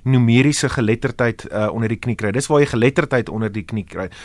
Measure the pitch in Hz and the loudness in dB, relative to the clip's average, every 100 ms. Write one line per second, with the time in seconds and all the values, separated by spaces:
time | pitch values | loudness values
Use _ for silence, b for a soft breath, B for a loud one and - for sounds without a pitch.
0 | 131 127 117 120 143 143 135 139 107 120 | 0 4 6 6 4 2 -2 0 0 0
1 | 135 - 120 110 - 107 107 113 113 117 | -2 -2 -2 -4 -6 -4 -2 -2 -4 -4
2 | 120 110 107 120 - 147 143 120 123 170 | -4 -4 -2 -2 2 2 2 2 2 2
3 | 151 127 101 110 110 107 87 110 87 87 | 0 -2 -2 -6 -6 -6 -8 -8 -8 -8
4 | 92 B | -10 B